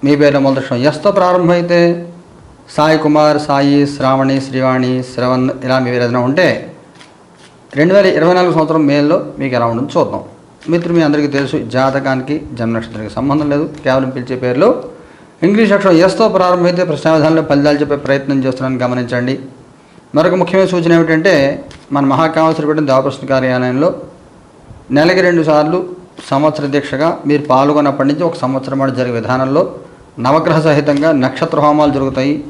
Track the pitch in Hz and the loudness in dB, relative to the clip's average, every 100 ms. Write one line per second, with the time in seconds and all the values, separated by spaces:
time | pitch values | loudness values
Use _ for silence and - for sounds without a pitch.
0 | 143 147 143 143 135 135 131 120 139 147 | 2 4 4 4 0 0 -4 -2 -2 0
1 | 208 202 180 180 170 175 170 175 170 170 | 0 2 2 2 2 0 2 2 2 0
2 | 170 - - - - - - - 151 160 | -6 -18 -20 -20 -20 -20 -12 -2 2 2
3 | 156 151 151 147 147 139 143 143 143 143 | 2 2 4 2 0 0 2 2 0 0
4 | 131 135 135 135 - 127 131 127 127 127 | 0 0 0 -2 -4 -2 0 0 0 -2
5 | 127 - 123 127 131 - 123 131 127 123 | -6 -4 -2 0 -2 -4 -2 -2 0 -2
6 | 120 123 123 147 170 113 - - - - | 0 0 0 2 0 0 -8 -20 -20 -20
7 | - - - - - - - 139 160 196 | -20 -20 -20 -20 -20 -20 -12 0 4 4
8 | 190 165 165 180 180 165 156 160 143 143 | 4 4 2 2 2 0 0 2 2 2
9 | 147 180 - - 135 123 117 117 143 175 | 2 0 -2 -8 -4 -2 -2 -2 -4 -2
10 | 147 104 - - - - - 170 170 170 | -2 -4 -12 -20 -20 -18 -4 -2 0 0
11 | 156 147 147 135 139 151 113 123 135 135 | 2 2 0 -2 -2 -4 -4 -2 0 0
12 | 135 131 131 151 - 123 117 113 113 107 | -2 -4 -4 -8 -8 -6 -4 -4 -6 -12
13 | 107 - 135 143 147 143 160 - 135 131 | -10 -6 -2 0 0 -2 -4 -6 -2 0
14 | 131 131 123 127 127 123 196 - - - | 0 -6 -8 -4 -2 2 2 0 -6 -18
15 | - - - - 165 208 220 202 196 165 | -20 -20 -20 -4 0 2 2 2 4 4
16 | 185 185 220 185 180 180 175 175 180 143 | 4 2 0 2 2 2 2 0 -2 -2
17 | 165 160 151 160 160 143 143 147 143 143 | 2 2 4 2 2 2 2 0 0 -2
18 | 135 139 135 139 131 127 131 131 123 123 | -2 -2 0 -2 -2 -4 -4 -2 -2 -4
19 | 120 123 123 135 - - - - - - | -4 -4 -4 -6 -8 -20 -20 -20 -20 -20
20 | _ 143 175 180 175 190 185 175 170 170 | _ 0 2 0 0 2 2 0 2 2
21 | 160 160 175 165 139 139 - - - 143 | 2 2 2 2 2 -2 -12 -20 -6 -2
22 | 139 156 160 160 160 160 151 156 147 131 | 0 2 0 2 0 0 -2 -2 2 0
23 | 135 135 135 135 127 127 127 127 165 - | 0 -6 -2 -2 0 -2 -2 0 -2 -2
24 | - - - - - - - - - 135 | -14 -20 -20 -20 -20 -20 -20 -20 -4 0
25 | 160 185 180 175 156 151 151 180 185 - | 2 2 2 2 2 2 2 -2 -4 -12
26 | - - - 139 151 151 143 143 143 135 | -20 -20 -4 0 0 -2 -2 -4 -4 -2
27 | 160 175 143 147 147 127 143 147 147 139 | -2 -2 0 -2 2 2 4 2 0 0
28 | 135 147 175 170 131 135 135 135 135 123 | 0 0 -2 -2 -4 -4 -4 -4 -2 -2
29 | 123 117 110 127 131 143 190 - - - | -2 -4 -2 -2 0 0 -2 -4 -20 -20
30 | - - 123 151 160 160 156 147 143 143 | -20 -4 0 2 2 2 2 2 2 0
31 | 156 151 127 - 165 156 147 151 151 143 | 2 2 0 -2 -4 0 2 2 2 0
32 | 135 131 135 151 - | -2 -2 -2 -2 -6